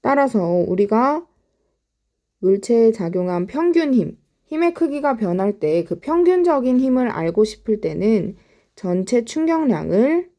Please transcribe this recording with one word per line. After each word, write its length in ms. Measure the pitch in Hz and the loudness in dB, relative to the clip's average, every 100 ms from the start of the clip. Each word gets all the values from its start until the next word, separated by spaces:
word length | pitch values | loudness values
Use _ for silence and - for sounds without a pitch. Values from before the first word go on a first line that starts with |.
따라서 420 | - 277 277 226 | 0 2 2 0
우리가 840 | 170 175 175 185 202 214 262 302 339 _ _ _ _ _ _ _ _ _ _ _ | 0 0 0 0 0 2 0 -2 -6 _ _ _ _ _ _ _ _ _ _ _
물체에 520 | 190 196 - 233 226 | 0 0 2 4 4
작용한 560 | 220 170 180 180 175 180 | 2 -4 -4 -2 -4 -4
평균 460 | 277 349 339 311 | -2 0 2 2
힘, 240 | 254 175 - _ _ _ | 0 0 -8 _ _ _
힘의 280 | 311 339 | -2 -2
크기가 420 | 339 330 285 285 240 | 0 -4 -2 -2 -2
변할 440 | 202 180 196 202 | -2 -2 -2 -2
때 240 | 151 165 | 0 0
그 160 | 170 175 | -2 -6
평균적인 800 | - 330 349 359 349 294 247 254 | -2 2 2 2 2 2 2 2
힘을 300 | 262 254 247 | 2 0 0
알고 360 | - 165 170 214 | -2 -2 0 0
싶을 340 | - - 214 | -2 -4 -2
때는 560 | 165 156 202 220 170 - _ _ _ _ | -2 -2 0 0 0 -10 _ _ _ _
전체 480 | 185 180 185 247 | -4 -2 0 -2
충격량을 1080 | 233 - 320 330 302 170 160 180 262 330 359 | -2 -2 0 0 0 0 0 0 2 0 -4